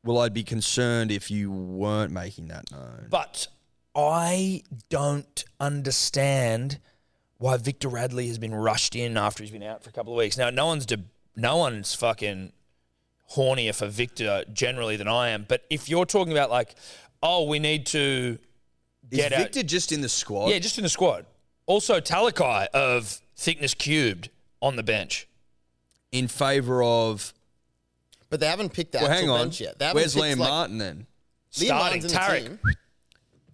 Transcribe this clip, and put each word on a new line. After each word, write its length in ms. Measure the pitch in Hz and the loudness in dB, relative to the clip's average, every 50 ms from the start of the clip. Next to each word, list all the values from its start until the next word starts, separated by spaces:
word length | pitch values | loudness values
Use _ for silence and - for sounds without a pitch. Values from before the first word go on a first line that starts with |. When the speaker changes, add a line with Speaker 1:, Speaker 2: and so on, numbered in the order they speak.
| _ | _
Speaker 1:
Well, 140 | 117 120 120 | 2 2 4
I'd 140 | 120 120 | 2 2
be 120 | 101 117 107 | 0 -4 -4
concerned 680 | - 117 113 104 - - - 123 120 120 117 113 107 | -4 -4 -2 -2 0 0 2 2 2 2 2 0 0
if 200 | 104 101 - - | -2 -4 -4 -4
you 200 | 104 104 101 98 | -4 -4 -2 -4
weren't 640 | 95 95 92 90 92 95 101 104 107 107 107 80 | -4 -6 -8 -8 -6 -2 -2 0 2 0 0 -2
making 360 | 80 92 90 90 104 - 80 80 | -4 -6 -8 -10 -12 -14 -14 -14
that 220 | 82 - - - | -14 -14 -14 -16
known. 380 | - 69 65 60 60 57 55 57 | -16 -16 -16 -16 -16 -18 -6 -2
Speaker 2:
But 380 | - 170 147 - - - - - - _ _ _ _ _ _ _ _ | -2 -2 -2 -2 -8 -10 -10 -10 -10 _ _ _ _ _ _ _ _
I 680 | 147 147 147 160 170 170 175 180 185 190 190 190 175 - _ - 117 - _ | 2 2 2 2 2 2 2 2 2 0 0 -2 -4 -8 _ -16 -16 -8 _
don't 560 | 160 143 143 143 143 143 143 _ _ - - - _ _ | -2 0 0 0 -2 -2 -6 _ _ -12 -12 -12 _ _
understand 1200 | 143 143 143 143 135 131 131 - - - - 139 135 139 139 135 127 117 113 113 123 139 139 - _ _ _ _ _ _ _ _ _ _ _ _ | -4 -2 -2 -2 -2 -2 0 0 0 0 0 2 2 2 2 2 2 2 0 0 -2 -4 -6 -8 _ _ _ _ _ _ _ _ _ _ _ _
why 180 | 120 131 131 123 | 0 2 2 2
Victor 300 | 113 139 139 - - 135 | 0 -2 -4 -2 -4 -4
Radley 400 | 120 120 123 127 123 127 123 120 | -2 -2 -4 -2 -2 -2 -4 -4
has 100 | 117 113 | -4 -6
been 160 | 113 110 110 | -6 -4 -2
rushed 400 | 107 110 113 110 - - - - | 0 2 2 2 2 0 -2 -2
in 200 | 120 120 117 113 110 | -2 -2 0 0 2
after 240 | 101 104 - - | 2 2 0 -2
he's 80 | 107 104 | -12 -12
been 100 | 110 107 | -12 -12
out 200 | 101 107 110 104 | -10 -10 -12 -12
for 80 | - 117 | -14 -12
a 20 | |
couple 200 | - 123 110 110 120 | -10 -10 -8 -4 0
of 20 | 117 | 0
weeks. 200 | 113 104 - 127 | 2 2 2 0
Now, 100 | 127 120 | 0 0
no 160 | 123 131 147 | 2 2 2
one's 200 | 165 165 151 127 | 2 0 -2 -2
de-, 180 | 110 - 107 90 - _ _ _ _ _ | -2 -4 -4 -4 -12 _ _ _ _ _
no 200 | - 117 120 147 170 | -2 0 2 4 4
one's 340 | 170 135 117 107 98 - - | 2 2 0 -4 -6 -6 -4
fucking 580 | - 120 117 110 - 107 104 98 95 92 90 _ _ _ _ _ _ _ _ _ _ _ _ _ _ _ _ - | 0 0 0 0 0 -2 -4 -4 -6 -10 -12 _ _ _ _ _ _ _ _ _ _ _ _ _ _ _ _ 0
hornier 400 | 143 135 131 135 131 117 110 101 | 2 2 2 2 2 0 0 0
for 140 | - 110 101 | -2 -4 -4
Victor 560 | 104 101 120 120 - - 113 107 101 98 - - | -2 -2 -2 -2 -2 -4 -2 0 0 0 -2 -4
generally 440 | 107 - 127 123 127 127 117 110 110 | -2 -2 0 0 0 -2 -2 -4 -2
than 120 | 104 101 104 | -2 0 0
I 220 | 110 120 123 120 | 2 2 2 0
am. 140 | 113 104 104 | -2 -4 0
But 180 | - 127 127 - _ | 0 -2 -2 0 _
if 200 | 156 143 - - | -6 -6 -4 0
you're 180 | 160 170 180 | 2 2 2
talking 260 | - - 208 185 165 | 2 2 2 2 4
about, 160 | 160 147 143 117 | 2 2 2 4
like, 240 | 120 123 117 - - - - - - - - - _ _ | 2 0 0 0 -6 -20 -20 -20 -20 -20 -20 -20 _ _
"Oh, 220 | - 160 180 180 160 | 0 2 2 2 2
we 140 | 147 151 147 | 2 0 0
need 260 | 151 151 156 151 135 - | 2 0 0 0 -2 -2
to 500 | - 151 143 139 135 127 123 123 117 - _ _ _ _ _ _ _ _ _ _ _ _ _ 123 | 0 2 2 2 2 0 -2 -4 -6 -8 _ _ _ _ _ _ _ _ _ _ _ _ _ -4
Speaker 1:
Is 80 | 120 139 | 0 0
Speaker 2:
get 160 | 147 143 135 | 2 2 2
out," 40 | 131 | 2
Speaker 1:
Victor 220 | 135 - - 277 196 | 2 2 0 -2 -2
just 280 | 147 160 180 165 - | 0 0 -2 0 -2
in 80 | 160 147 | -2 -2
the 80 | 139 117 | -2 -2
squad? 400 | - - - - 104 98 101 113 | -2 -4 -4 -4 -2 0 2 2
Speaker 2:
Yeah, 120 | 208 185 | 2 2
just 180 | 175 220 - - | 0 -2 -4 -2
in 40 | 208 | -2
the 40 | 165 | -2
squad. 380 | - - 185 170 117 87 - _ _ _ _ _ _ _ _ | 0 2 2 2 2 0 -6 _ _ _ _ _ _ _ _
Also, 340 | - 185 208 202 - 220 175 | 2 2 2 4 4 2 2
Talakai 680 | - - - 180 220 240 - - 165 131 113 101 98 - | 2 0 2 2 2 2 4 2 2 2 2 0 0 2
of 520 | - 135 139 127 123 123 113 101 - - _ _ _ | 2 2 4 4 2 0 0 -4 -10 -12 _ _ _
thickness 380 | - - 165 165 143 143 135 - | -4 -2 -2 -2 0 -2 -2 -2
cubed 560 | - - 143 151 156 139 113 95 85 82 - _ _ _ _ _ _ | -2 0 0 2 2 2 2 0 -2 -10 -16 _ _ _ _ _ _
on 140 | - 135 135 | 0 0 0
the 60 | 117 | 0
bench. 460 | 110 107 110 104 92 - - - - _ _ _ _ _ _ _ _ _ _ _ _ _ _ _ _ _ | 0 0 0 0 0 -4 -6 -8 -8 _ _ _ _ _ _ _ _ _ _ _ _ _ _ _ _ _
Speaker 1:
In 160 | - 127 127 | -2 -2 -2
favour 560 | 120 - - 143 135 139 139 123 123 127 123 | -2 0 0 2 2 4 2 2 2 2 4
of 520 | 120 120 117 117 113 113 110 101 - - - _ _ _ _ _ _ _ _ _ _ _ _ _ _ _ - _ _ _ | 4 4 4 4 4 2 0 -4 -8 -12 -14 _ _ _ _ _ _ _ _ _ _ _ _ _ _ _ -20 _ _ _
Speaker 3:
But 100 | 156 147 | -2 0
they 80 | 151 | 2
haven't 260 | 151 170 190 214 175 | 0 2 0 -2 -4
picked 200 | - - 165 - | -4 -4 -6 -2
the 60 | - 127 | 0 2
Speaker 1:
Well, 100 | 117 139 | 2 4
Speaker 3:
actual 100 | 156 185 | 4 2
Speaker 1:
hang 80 | 180 151 | 2 2
on. 100 | 127 120 120 - | 2 2 2 0
Speaker 3:
bench 120 | 160 - | -2 -6
yet. 180 | 113 - - - | -8 -8 -4 -2
They 60 | 139 | -2
haven't 140 | 151 185 220 | 2 4 2
Speaker 1:
Where's 120 | 170 165 135 | 2 4 4
Speaker 3:
picked, 100 | 151 156 | 2 2
Speaker 1:
Liam 140 | 151 139 127 | 2 2 2
Speaker 3:
like, 100 | 127 131 | 2 2
Speaker 1:
Martin 300 | 143 160 170 104 104 110 | 2 0 -2 -2 -4 -6
then? 280 | 104 92 76 82 113 _ _ _ _ _ _ _ _ _ | -6 -6 -8 -10 -16 _ _ _ _ _ _ _ _ _
Speaker 3:
Liam 120 | - - 170 | -4 -2 0
Speaker 2:
Starting 100 | 240 269 147 | 2 2 2
Speaker 3:
Martin's 260 | 170 180 - - 156 | 2 2 0 -2 -2
in 60 | 175 | 0
the 40 | 165 | 0
Speaker 2:
Tarek. 260 | 180 190 202 180 135 117 | 2 2 2 0 0 -2
Speaker 3:
team. 120 | 117 170 220 - - - - _ _ _ _ _ _ _ _ _ _ _ _ _ _ | -6 -12 -2 0 0 0 0 _ _ _ _ _ _ _ _ _ _ _ _ _ _